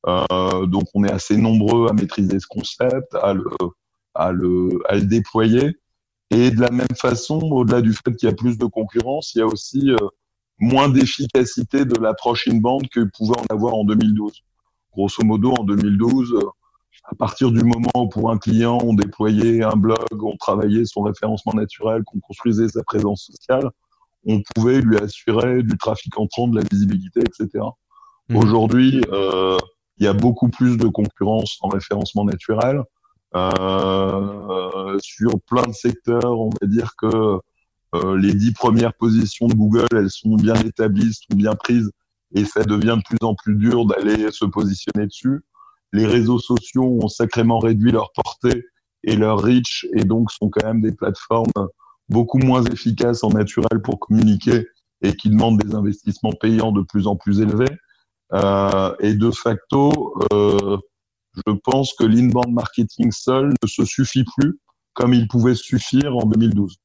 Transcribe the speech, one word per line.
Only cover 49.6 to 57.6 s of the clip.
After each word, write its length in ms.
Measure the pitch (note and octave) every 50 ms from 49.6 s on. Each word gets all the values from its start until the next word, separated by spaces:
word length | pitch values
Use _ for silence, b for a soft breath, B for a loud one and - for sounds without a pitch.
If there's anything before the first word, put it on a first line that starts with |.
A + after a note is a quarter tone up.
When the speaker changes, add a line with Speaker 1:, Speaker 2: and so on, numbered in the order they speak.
| A#2+ - - - - - -
Speaker 1:
et 100 | G#2+ -
donc 260 | F#3+ A2+ A#2 A#2 G#2
sont 200 | - - G#2+ G#2+
quand 160 | - G#2+ G#2+
même 160 | A2 A2+ A#2 G#2+
des 100 | A2 A2
plateformes 600 | - - G2+ F#2+ - - - A2+ A#2 A2+ A2 - G#2 G2 F2+ _ b b b b b _ _
beaucoup 280 | - A2+ A#2+ A#2 - C3
moins 240 | C3+ C3 B2+ B2+ A#2+
efficaces 600 | - - - - A#2 A2 - B2 A#2+ A#2+ A#2 -
en 60 | G#2+
naturel 500 | G2 G#2+ G#2 - - - G#2 A2+ - A2+ G2
pour 160 | - G2+ F#2+
communiquer 680 | - - G#2+ A2 A#2 A2 G#2 F#2+ - B2 B2 A#2 A2 - _ _ _ _ _ _ -
et 120 | G2 G2+
qui 160 | - - G#2+
demandent 280 | G#2+ G#2+ A2+ A#2 A2+ G#2
des 160 | G#2 G#2 G#2+
investissements 580 | G#2+ G2+ G#2 G2+ - _ - G#2 - - A2 -
payants 400 | - - A2 A2+ A2 A2+ A2+ G#2
de 100 | G2+ F#2+
plus 240 | - - G#2 F#2
en 100 | G#2 G2+
plus 240 | E2+ - G2+ G2+ G2+
élevés. 360 | A2 G#2 - G#2+